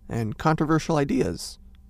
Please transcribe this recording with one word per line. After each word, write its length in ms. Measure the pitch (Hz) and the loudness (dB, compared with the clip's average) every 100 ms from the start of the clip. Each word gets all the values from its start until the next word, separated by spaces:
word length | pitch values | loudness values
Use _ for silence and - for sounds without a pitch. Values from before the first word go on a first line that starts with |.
| - | -8
and 280 | 113 110 - | -6 -4 0
controversial 600 | 156 160 151 160 - 156 | 0 2 2 2 2 0
ideas, 640 | 143 127 85 85 - - - - | 2 2 0 -2 -10 -14 -20 -20